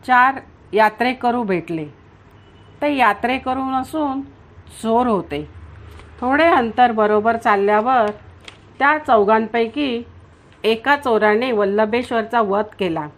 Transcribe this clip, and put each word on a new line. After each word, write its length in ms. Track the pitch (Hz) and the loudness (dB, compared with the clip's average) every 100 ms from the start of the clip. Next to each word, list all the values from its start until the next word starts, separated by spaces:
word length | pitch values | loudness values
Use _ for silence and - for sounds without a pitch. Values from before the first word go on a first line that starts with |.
| - | 2
चार 280 | 254 254 262 - - - | 4 4 0 -14 -20 -6
यात्रेकरू 680 | 196 220 214 240 254 240 240 | 2 2 2 -4 -2 -2 -2
भेटले. 440 | 214 180 165 165 151 - - - - - - - - - | -2 -4 -4 -10 -10 -16 -20 -20 -20 -20 -20 -20 -20 -6
ते 140 | 294 277 | -4 2
यात्रेकरू 640 | 233 202 233 262 262 262 | 2 2 -2 -4 -4 -6
नसून 600 | 262 262 262 311 294 269 277 - - - - - | -4 -6 -4 -4 -4 -6 -10 -18 -20 -20 -20 -10
चोर 240 | 220 226 247 | 0 0 2
होते. 420 | 202 - 147 151 - - - - - - - | -2 -4 -10 -10 -16 -20 -20 -20 -20 -20 -8
थोडे 240 | 247 277 | -2 2
अंतर 480 | 330 269 233 214 247 | 2 2 0 2 2
बरोबर 440 | 220 208 214 220 226 | 2 2 2 0 0
चालल्यावर 760 | 233 208 202 214 226 262 208 208 - - - - - - | 0 2 2 0 2 0 0 -4 -18 -20 -20 -20 -20 -2
त्या 200 | 269 302 302 | 0 0 2
चौघांपैकी 960 | 226 202 220 220 233 233 277 285 233 240 - - _ _ _ | 2 4 2 0 -2 -2 -4 -4 -4 -8 -20 -20 _ _ _
एका 320 | 208 226 - 285 | -2 -2 0 0
चोराने 560 | 277 220 214 208 262 | 2 2 2 2 0
वल्लभेश्वरचा 880 | 220 202 202 214 240 247 233 220 240 | 0 0 0 0 -2 -2 -4 -2 -2
वध 240 | 214 196 214 - | 0 -2 -4 -4
केला. 280 | 185 160 151 | -4 -4 -8